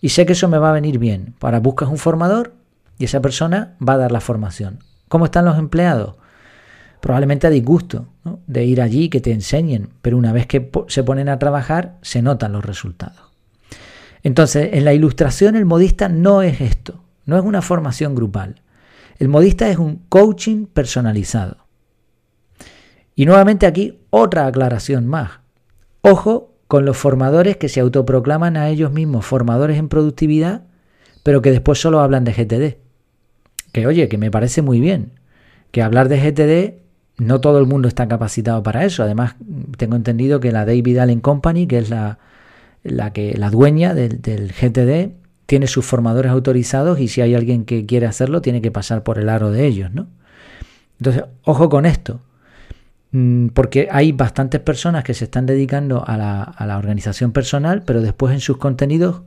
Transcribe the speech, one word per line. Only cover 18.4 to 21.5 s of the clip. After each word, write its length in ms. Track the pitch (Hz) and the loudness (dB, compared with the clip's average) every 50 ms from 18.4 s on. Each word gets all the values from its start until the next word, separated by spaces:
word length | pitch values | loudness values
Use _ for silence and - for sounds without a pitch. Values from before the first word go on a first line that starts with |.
| 95 98 - - _ _ _ _ _ _ _ _ - - - - | -8 -10 -14 -18 _ _ _ _ _ _ _ _ -20 -18 -6 -2
El 100 | 135 131 | 0 2
modista 400 | 143 151 170 202 180 - 226 214 | 4 6 6 6 4 2 0 0
es 100 | 185 165 | 0 0
un 240 | 170 151 156 - - _ | -2 -2 -4 -8 -2 _
coaching 580 | - 185 208 220 202 - - 226 220 214 214 | 6 6 6 6 4 0 -2 -4 -4 -4 -4
personalizado. 1000 | - - - 131 120 - 131 123 110 107 107 98 - - 113 95 90 | -4 -4 -4 -4 -2 -2 -2 -2 0 -2 -2 -4 -4 -4 -4 -4 -6